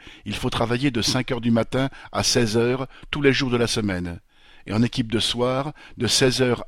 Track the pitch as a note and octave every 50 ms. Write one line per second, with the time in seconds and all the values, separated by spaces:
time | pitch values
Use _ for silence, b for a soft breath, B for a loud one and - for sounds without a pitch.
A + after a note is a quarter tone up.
0 | B B B B B G2+ G#2 - - B2+ - - - G#2+ A#2+ A#2+ C3+ D3 B2 A2+
1 | G#2 - - C3 B2 - C#3 A#2+ A2 A#2+ A2+ A2+ A2 - - B2+ C3+ C3+ B B
2 | B B - G2+ G#2 - - B2+ A#2+ G#2+ G#2 A#2 A#2 A#2+ B2+ C3 C3+ B B B
3 | B - - D#3 C#3+ C#3 C3 A#2 C#3+ B2+ A#2+ A#2+ A#2 A2 - B2 G#2+ G2+ F#2+ F2+
4 | F2+ F2 E2+ - - b b b b b b b b - F#2+ G#2+ A#2+ A#2+ - -
5 | B2+ A2+ A#2 A2 G2 - - A#2 A#2+ B2 B2+ C3 C#3 D#3 D3 B B B B -
6 | A#2+ G#2+ - - C#3 C3 A#2+ A#2+ C3 B2 A#2+ G2+ F#2+